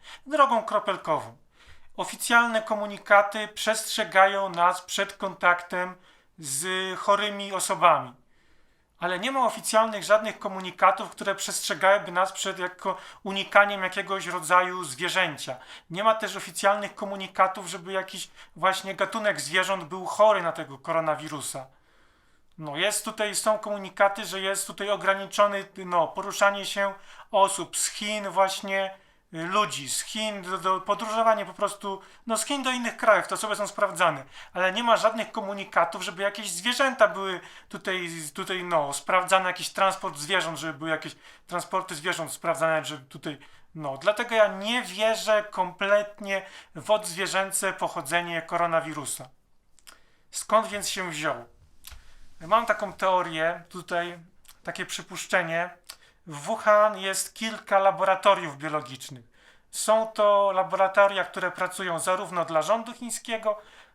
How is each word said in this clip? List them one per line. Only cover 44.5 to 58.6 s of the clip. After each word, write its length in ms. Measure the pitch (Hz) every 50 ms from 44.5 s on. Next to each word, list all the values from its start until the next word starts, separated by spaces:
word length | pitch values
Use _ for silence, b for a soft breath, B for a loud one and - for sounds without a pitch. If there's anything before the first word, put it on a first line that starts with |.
| 190 190 196 220 240 247 220
wierzę 640 | 180 180 202 214 226 220 220 - 214 214 208 208 -
kompletnie 920 | - 196 185 175 170 - 202 196 208 208 208 - - - 208 196 196 190 190 B B B B B -
w 160 | 160 - -
odzwierzęce 840 | 214 214 214 175 165 180 196 180 - 190 196 190 185 - 202 190 185
pochodzenie 720 | - 180 160 - 175 151 135 165 175 175 170 170 165 165
koronawirusa. 840 | - 175 170 175 170 165 160 160 160 151 151 135 123 - - 131 - - _ _ _ _ _ _ _ _ _ _ b b b b b b b b b
Skąd 380 | - - - - 214 220 220 -
więc 200 | 202 208 196 -
się 220 | - 196 185 175
wziął? 340 | 156 151 156 151 127 117 - - _ _ _ _ _ - - b b b b b b b b b b -
Mam 260 | 170 165 208 233 233
taką 260 | 226 208 - 208 196 170
teorię, 680 | - 202 190 185 180 170 170 165 160 160 170 180 175 165 -
tutaj 500 | - 180 160 - 185 170 175 175 175 170 165 - _ - _ - - - -
takie 240 | 175 170 - 180
przypuszczenie, 840 | - - - 165 - 190 165 - - - 185 170 165 165 170 175 180 - - _ B B B B B B B B 170
W 60 | 151
Wuhan 600 | 143 143 185 226 220 - 214 214 208 208 214 208 190
jest 360 | 190 196 190 190 - - -
kilka 440 | - 220 226 220 - - - 202 196
laboratoriów 800 | 190 196 190 185 190 196 190 190 - 208 196 175 175 160 139
biologicznych. 640 | 135